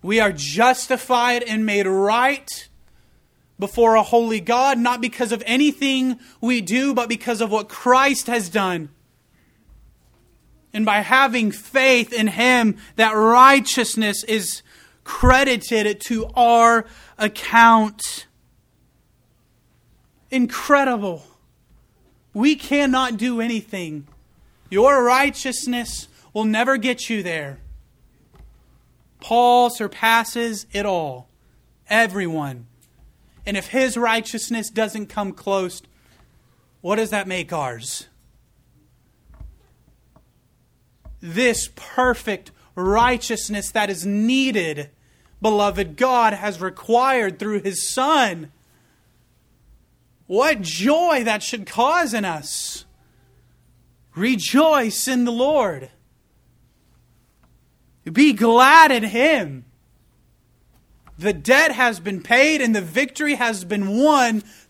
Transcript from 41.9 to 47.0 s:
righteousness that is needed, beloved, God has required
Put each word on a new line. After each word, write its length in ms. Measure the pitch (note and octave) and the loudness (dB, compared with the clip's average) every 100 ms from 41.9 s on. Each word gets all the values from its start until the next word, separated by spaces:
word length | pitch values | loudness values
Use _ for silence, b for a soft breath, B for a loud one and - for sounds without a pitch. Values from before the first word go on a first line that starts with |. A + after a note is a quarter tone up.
| - B3+ A#3 - F#3+ - b b - | -2 0 -2 -6 -10 -12 b b -6
righteousness 960 | F#3 G#3 A#3+ A#3+ - A3 - G#3 G3 | 0 2 2 0 -4 -8 -6 -8 -6
that 180 | A3 G#3 | -4 -4
is 160 | F#3 F#3 | -4 -4
needed, 840 | G3+ A3+ C4 C4+ G#3+ E3 D3 D3 _ _ _ _ _ | -2 0 0 0 -2 -4 -8 -12 _ _ _ _ _
beloved, 540 | G#3+ G#3 G3+ F#3+ F3+ D3 | 0 2 0 -2 -8 -2
God 380 | B3+ B3 A3+ | 0 2 2
has 280 | G3+ G#3 F3 | 0 -8 -6
required 800 | F#3+ F#3 - A#3 | -10 -10 0 2